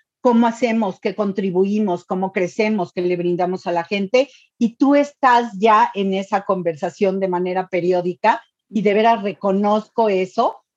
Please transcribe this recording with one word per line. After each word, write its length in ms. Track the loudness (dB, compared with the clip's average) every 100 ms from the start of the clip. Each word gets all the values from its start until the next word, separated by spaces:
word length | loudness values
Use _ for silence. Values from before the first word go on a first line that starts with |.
| _ _
cómo 240 | 2 4 2
hacemos, 520 | 0 -2 0 -2 -4
qué 160 | -6
contribuimos, 920 | -4 -4 -2 -2 0 0 0 -2 -4 -4
cómo 260 | -6 -4
crecemos, 640 | -2 -4 -2 -2 0 -4
qué 80 | -4
le 140 | -2 -2
brindamos 500 | -2 0 -2 -4 -4
a 60 |
la 120 | -4
gente, 460 | -4 -4 0 0 0 _ _ -4
y 200 | -4 0
tú 180 | 2
estás 640 | 4 2 0 2 2 0 0
ya 320 | 4 4 4
en 200 | 0 -2
esa 320 | -2 -2 -4 -2
conversación 760 | -2 -2 -4 -8 -2 -2 0
de 80 | -2
manera 400 | -2 -2 -4 -4
periódica, 760 | -4 0 0 -2 -2 0 0 _ _ _
y 100 | -2
de 140 | 0
veras 280 | 2 2 2
reconozco 880 | -2 -6 -2 0 0 0 -2 -2 0
eso 560 | 0 -2 -2 -2 -2 _